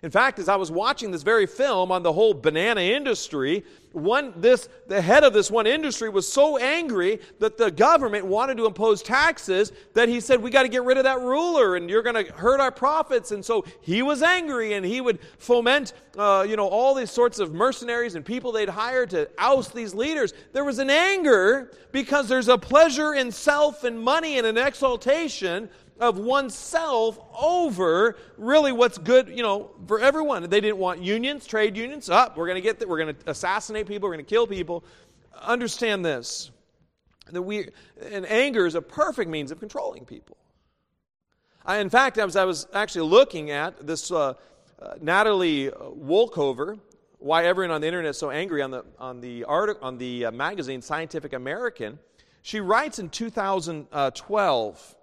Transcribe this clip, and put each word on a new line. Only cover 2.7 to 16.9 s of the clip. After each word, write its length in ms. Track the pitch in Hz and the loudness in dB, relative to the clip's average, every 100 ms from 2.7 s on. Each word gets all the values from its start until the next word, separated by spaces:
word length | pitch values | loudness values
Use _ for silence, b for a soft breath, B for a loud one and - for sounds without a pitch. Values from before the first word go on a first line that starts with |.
| 220 | 0
industry, 800 | 175 254 269 208 - 147 135 190 - B B | 0 0 0 -4 -4 -4 -2 -2 -4 B B
one, 420 | 175 160 254 277 170 | -4 0 0 -2 0
this, 320 | 214 254 - B - | 4 4 2 B -4
the 160 | 196 | -2
head 220 | 170 254 | 4 6
of 80 | 294 | 8
this 180 | 214 196 | 4 2
one 160 | 226 214 | 0 2
industry 420 | 294 302 - 220 | 0 -2 -6 -2
was 240 | 196 - | -2 -2
so 240 | - 294 277 | 4 4 4
angry 640 | 254 320 320 208 180 214 B - | 0 -2 -2 -2 0 -2 B -4
that 180 | 214 220 | -4 0
the 140 | 220 | -2
government 520 | 151 240 330 254 208 | 4 4 6 2 -4
wanted 340 | 190 202 269 240 | -2 0 0 0
to 80 | 226 | -2
impose 360 | 180 220 208 | 0 0 0
taxes 720 | - 254 320 - - 185 214 B B | 2 2 2 0 -2 0 0 B B
that 140 | 214 233 | 2 2
he 120 | 240 | 0
said, 200 | - 254 | 2 2
"We 100 | 233 | 4
gotta 180 | 262 262 | 2 2
get 160 | 247 | 0
rid 140 | 247 269 | 2 2
of 40 | |
that 160 | 262 262 | 4 2
ruler, 560 | 247 269 349 330 220 | 0 0 2 2 2
and 160 | 180 175 | 2 0
you're 140 | 208 | 0
gonna 180 | 233 233 | 0 -2
hurt 380 | 196 - 202 269 | -4 -2 0 2
our 100 | 269 | 2
profits." 640 | - 262 311 311 254 - | 0 0 0 0 -2 -2
And 120 | 208 | -10
so 200 | 180 226 - B | -2 -2 -2 B
he 220 | - 190 | -4 0
was 200 | 262 294 | 0 2
angry, 520 | 320 370 320 254 220 | 4 2 0 -4 -2
and 120 | 202 185 | -2 -4
he 140 | 240 | -2
would 180 | 247 208 B B | -2 -2 B B
foment, 560 | - 240 233 277 269 - B - | 0 2 4 0 -2 -14 B -2
uh, 300 | 202 196 196 | 4 4 2
you 60 | |
know, 140 | 214 196 | 0 0
all 260 | 202 262 | 2 2